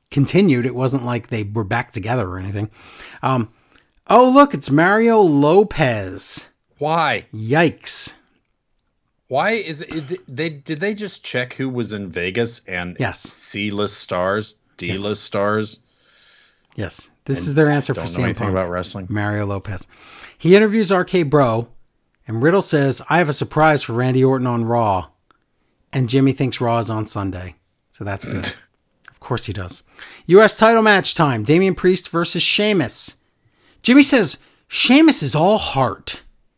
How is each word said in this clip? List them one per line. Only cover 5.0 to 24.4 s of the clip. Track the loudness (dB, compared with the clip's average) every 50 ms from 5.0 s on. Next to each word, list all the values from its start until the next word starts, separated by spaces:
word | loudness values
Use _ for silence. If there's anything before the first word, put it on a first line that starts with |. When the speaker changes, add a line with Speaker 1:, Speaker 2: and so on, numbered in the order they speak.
| 4 4 4 6
Speaker 1:
Lopez. | 4 4 4 4 4 4 6 4 4 2 2 0 0 0 0 -2 -4 -8 -8 -6 -6 -4 -4 -6 -8 -12 _ _ _ _ _ -8
Speaker 2:
Why? | -4 -2 -2 0 0 0 -2 -4 -6 _ -12
Speaker 1:
Yikes. | -8 -4 -2 0 2 2 2 0 -4 -8 -4 -4 -4 -4 -4 -8 _ _ _ _ _ _ _ _ _ _ _ _ _ _ _ _ _ _ _ _ _ _ -6
Speaker 2:
Why | -2 -2 0 0
is | -2 -4 -4 -8 -10 -12 -12
it, | -10 -10 -10 -8 -8
it, | -10 -12 -12 -12 -8
they, | -6 -6 -6
did | -8 -10 -10 -10 -8 -6
they | -4 -6 -6
just | -6 -8 -12 -14 -14 -12
check | -8 -6 -6 -6 -6 -6
who | -6 -6 -4
was | -4 -4 -6 -6 -6
in | -8 -8 -8
Vegas | -8 -6 -6 -4 -2 -2 -4 -4 -4 -10 -10
and | -10 -8 -8 -8 -8 -8 -6
Speaker 1:
Yes. | -6 -6 -6 -8
Speaker 2:
C-list | -10 -10 -10 -8 -8 -6 -6 -4 -6 -6 -4 -4 -4 -4 -4 -6
stars, | -6 -4 -4 -4 -2 -2 -2 -4 -6 -8 -12 _ _ _ _ -10
D-list | -8 -6 -6 -4 -4
Speaker 1:
Yes. | -4 -4 -4
Speaker 2:
stars? | -6 -6 -4 -4 -2 -2 -2 -2 -4 -6 -10 -16 _ _ _ _ _ _ _ _ _ _ _ _ _ _ _ _ _ _ _
Speaker 1:
Yes. | -10 -10 -10 -10 -12 -14 -16 _ _ _
This | -6 -6 -4
Speaker 2:
And | -4 -2
Speaker 1:
is | 0
their | 2 2 2
answer | 2 0 -2 -4 -4
Speaker 2:
don't | -6 -6
Speaker 1:
for | -8
Speaker 2:
know | -6
Speaker 1:
C | -4 -4
M |
Speaker 2:
anything | -4 -4 -4 -4
Speaker 1:
Punk. | -4 -2
Speaker 2:
about | -2 -4 -4
wrestling. | -4 -6 -6 -8 -10 -10 -10 -8
Speaker 1:
Mario | -6 -4 -4 -4 -4 -4 -4
Lopez. | -6 -6 -8 -8 -10 -12 -12 -12 _ _ -20 -20 -20 -20 -20 -20 -20 -12 -4
He | 2 4 6
interviews | 6 4 4 2 0 0 2 0
R | 0 0
K | 0 0 -2 0
Bro, | 2 2 2 4 4 2 -2 -4 -6 -12 -20 -20 _ _ _ _ _ _ _ _ -8
and | -4 0 2
Riddle | 2 2 2 0
says, | 0 0 2 2 2 0 -2 -4 -2
"I | 0 0
have | 2 0
a | -2
surprise | -4 -4 -4 0 2 4 4 4 2 0
for | -4 -2
Randy | -2 0 0 2 4 4
Orton | 2 2 2